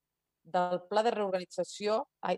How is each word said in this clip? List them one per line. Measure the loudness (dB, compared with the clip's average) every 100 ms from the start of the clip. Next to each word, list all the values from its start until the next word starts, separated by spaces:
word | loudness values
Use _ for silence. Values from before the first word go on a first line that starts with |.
| _ _ _ _
del | -4 0 0 0 0
Pla | 2 2
de | 2
Reorganització, | 0 -2 -4 -4 -6 -4 0 0 -2 _
ai, | -4